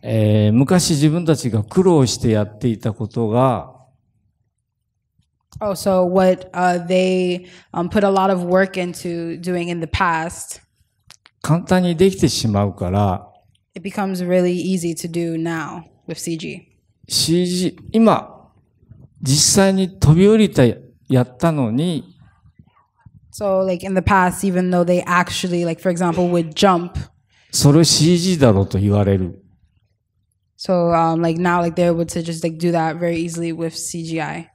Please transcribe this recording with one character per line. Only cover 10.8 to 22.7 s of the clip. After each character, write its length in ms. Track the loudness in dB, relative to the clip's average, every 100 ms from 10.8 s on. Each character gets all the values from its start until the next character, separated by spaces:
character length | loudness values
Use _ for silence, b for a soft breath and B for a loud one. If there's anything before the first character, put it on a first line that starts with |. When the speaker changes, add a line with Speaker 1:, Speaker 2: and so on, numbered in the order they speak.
| _ _ _ -20 _ _
Speaker 1:
簡 200 | -2 -2
単 220 | 0 0
に 140 | 0 2
で 140 | 2
き 100 | 2
て 80 | -2
し 200 | 0 -2
ま 160 | 0
う 100 | -2
か 160 | -4 -2
ら、 380 | 0 0 -2 -8 _ _ _ _
Speaker 2:
it 140 | -14 -10
becomes 380 | -6 -6 -4 0
really 280 | 2 2
easy 400 | -2 -2 -4 -4
to 140 | -6 -8
do 280 | -6 -4 -4
now 440 | -4 -6 -8 -12 -18 _ -16
with 80 | -12
C 200 | -8 -8
G. 260 | -10 -14 _ _ _ _ -8
Speaker 1:
シ 360 | -4 0 0
ー 20 | 0
ジ 300 | -2 -4 -6
ー、 60 | -4
今、 580 | 2 4 2 -4 -20 _ _ _ _ _ -20 -20 _
実 400 | -2 0 2 4
際 120 | 2
に 240 | 2 -2 0
飛 160 | 2
び 120 | 6 6
降 100 | 6
り 140 | 4
た、 140 | 4 2 0 -12 _ _
や 140 | 0
っ 140 | 0 -2
た 160 | -2
の 180 | 0 -2
に、 380 | -2 -4 -4 -10 _ -20 _ _ _ _